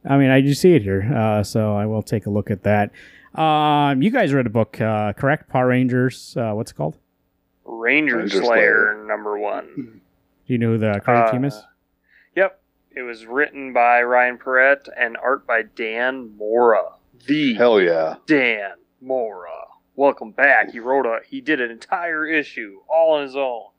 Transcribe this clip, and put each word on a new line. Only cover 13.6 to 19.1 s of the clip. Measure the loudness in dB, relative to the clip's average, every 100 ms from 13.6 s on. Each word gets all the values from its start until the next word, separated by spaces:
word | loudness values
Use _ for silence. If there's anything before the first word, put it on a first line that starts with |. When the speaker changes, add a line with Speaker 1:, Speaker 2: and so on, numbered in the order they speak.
| -6
Speaker 2:
by | 0 4 4
Ryan | 4 2 2 -2
Perrett | -2 2 4 2 -4 -6
and | -4 -2
art | -4 -4 -2
by | -4
Dan | -4 -8 -8 -4 -4 -6 -14 -12
Mora. | -2 2 4 4 0 -14 _ _ -4
The | -2 0 2
Speaker 3:
Hell | 4 4
yeah. | 4 2 -2 -6 0
Speaker 2:
Dan | 2 2 -2 -8 -14 _ _
Mora. | -8